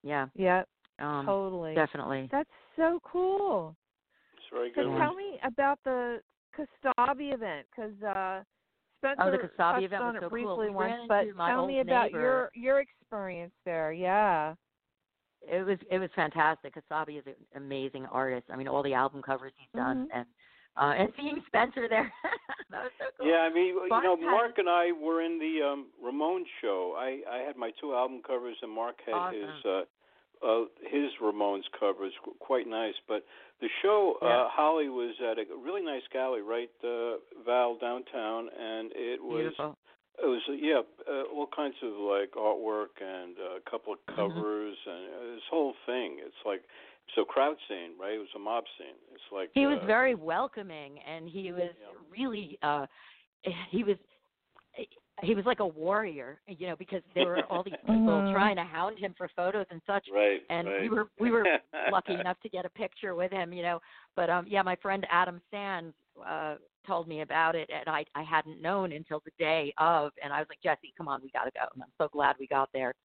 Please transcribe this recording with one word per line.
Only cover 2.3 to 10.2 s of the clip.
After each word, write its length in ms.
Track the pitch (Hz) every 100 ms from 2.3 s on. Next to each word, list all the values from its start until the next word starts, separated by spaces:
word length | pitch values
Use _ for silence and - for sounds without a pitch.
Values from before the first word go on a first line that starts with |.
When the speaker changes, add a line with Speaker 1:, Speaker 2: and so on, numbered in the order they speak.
Speaker 2:
That's 180 | 277 302 - _
so 240 | - 330 339
cool. 720 | - 359 370 392 403 214 160 160 _ _ _ _ _ _
Speaker 3:
It's 60 | -
very 180 | 480 247
Speaker 2:
So 80 | 294
Speaker 3:
good. 80 | 269
Speaker 1:
Yeah. 60 | 269
Speaker 2:
tell 160 | 302
me 240 | 370 403 311
about 360 | 262 240 277 285
the 380 | 262 254 240 233 _ _ _
Kostabi 800 | - 294 _ 269 240 254 277 285
event, 340 | 262 214 147 -
'cause, 260 | - 214 202
uh, 400 | 208 196 190 190 202 _ _ _ _ _
Spencer 240 | 269 277
Speaker 1:
Oh, 80 | 190
the 60 | 185
Kostabi 200 | 170 -
Speaker 2:
touched 260 | 175 247
Speaker 1:
event 200 | 190 196
Speaker 2:
on 100 | 240
Speaker 1:
was 20 |
Speaker 2:
it 100 | 226